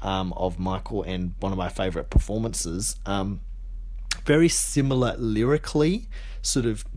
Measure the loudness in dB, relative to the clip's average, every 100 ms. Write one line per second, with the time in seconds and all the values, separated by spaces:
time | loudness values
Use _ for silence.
0 | -4 -2 -2 -2 -2 0 -2 -2 -4 -4
1 | -2 -2 -4 -2 -2 -2 -2 -2 -2 -2
2 | 2 4 4 2 -2 -2 -4 -2 -2 -4
3 | -2 -2 -2 -4 -8 -10 -10 -10 -10 -8
4 | -6 -2 4 6 6 4 2 2 4 4
5 | 2 0 0 2 4 2 2 2 4 2
6 | -4 -10 -10 -6 -2 0 2 0 -4